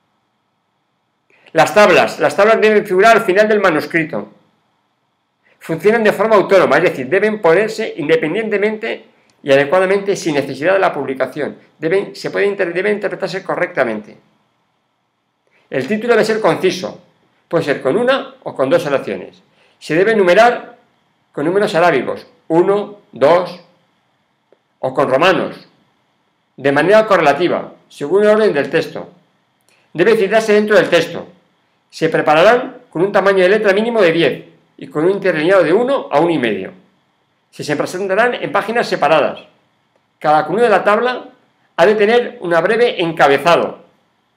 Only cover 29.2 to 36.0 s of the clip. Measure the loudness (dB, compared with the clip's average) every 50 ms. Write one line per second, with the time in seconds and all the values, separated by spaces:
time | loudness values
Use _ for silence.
29.2 | _ _ _ _ _ _ _ _ _ _ _ _ _ _ -2 0 2 2 2 2
30.2 | 0 0 0 0 0 2 2 2 2 2 2 2 2 2 2 0 0 -2 -8 -14
31.2 | -14 -16 -20 _ _ _ _ _ _ _ _ _ _ _ -8 -4 -4 -2 -2 0
32.2 | 0 2 4 4 6 4 4 2 0 -6 -12 -18 _ _ -4 -4 -2 0 0 2
33.2 | 2 2 2 4 2 2 2 2 2 0 0 0 0 -2 0 2 2 2 2 2
34.2 | 0 -2 -2 -4 -12 -20 _ _ _ _ _ -20 -16 -10 -4 -2 0 0 0 0
35.2 | -2 -2 -2 0 2 2 4 4 4 2 2 0 0 0 -2 -4